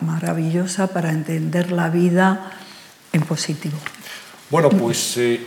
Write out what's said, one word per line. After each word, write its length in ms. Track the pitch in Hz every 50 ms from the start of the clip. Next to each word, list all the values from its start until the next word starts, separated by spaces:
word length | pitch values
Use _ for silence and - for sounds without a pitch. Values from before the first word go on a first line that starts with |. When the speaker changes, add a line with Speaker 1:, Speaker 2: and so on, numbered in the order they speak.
Speaker 1:
maravillosa 840 | 165 160 160 165 170 170 170 165 160 160 165 175 185 185 - - 190
para 240 | 185 - 180 165 160
entender 600 | 156 156 151 165 165 160 160 156 156 175 175 175
la 180 | 180 175 170 165
vida 640 | 160 175 175 180 170 180 190 190 190 214 - - - - - - - - - - - - - - -
en 80 | 160 147
positivo. 540 | - 160 151 - - 151 143 - 156 147 151 - - - - - - - - - - - - - -
Speaker 2:
Bueno, 180 | 143 170 160 135
pues, 460 | 196 190 - 117 - - - - -
eh, 220 | 120 120 120 120 120 -